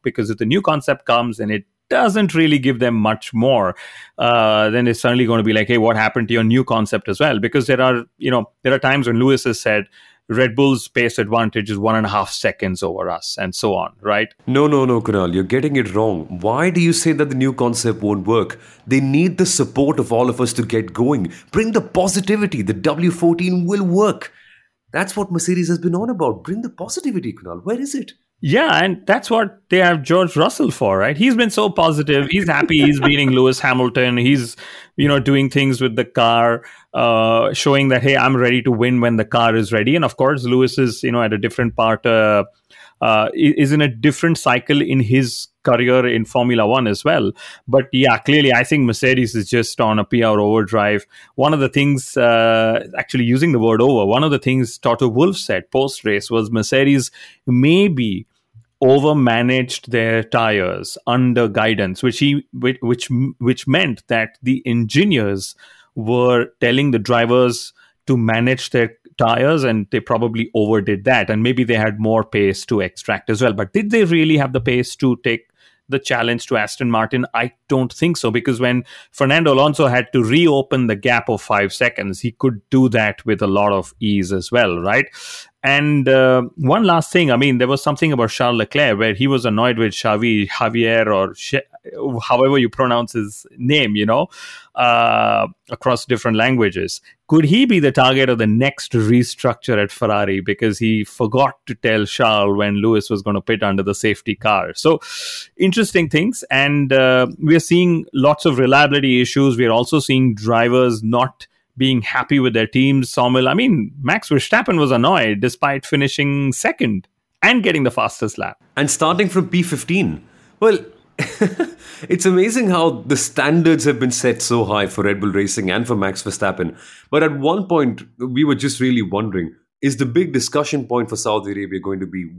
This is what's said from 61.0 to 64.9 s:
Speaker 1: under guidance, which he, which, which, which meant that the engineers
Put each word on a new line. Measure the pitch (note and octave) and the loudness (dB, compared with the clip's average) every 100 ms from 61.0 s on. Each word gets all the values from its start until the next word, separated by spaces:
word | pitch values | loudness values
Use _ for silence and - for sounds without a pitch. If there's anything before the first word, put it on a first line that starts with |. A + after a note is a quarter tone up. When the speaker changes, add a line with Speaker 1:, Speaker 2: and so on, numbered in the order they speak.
| - | -2
Speaker 1:
under | B2 B2+ A#2+ A#2 | 0 2 2 0
guidance, | G#2 A2 A2 F#2+ F#2 | 0 0 0 -2 -2
which | B2+ A#2+ | -4 0
he, | C#3 C#3+ - | 0 0 -4
which, | B2+ B2 C3 | -6 -4 -2
which, | A#2+ A#2+ - B2 C3+ - | -2 -4 -2 -2 -2 -2
which | A#2+ B2 - | -2 -2 -2
meant | D3+ F3 A2 - | -2 -2 -4 -4
that | A#2 A2 - | -4 -4 -6
the | B2+ C3 B2+ | -4 -2 -2
engineers | A#2+ A2 | -2 0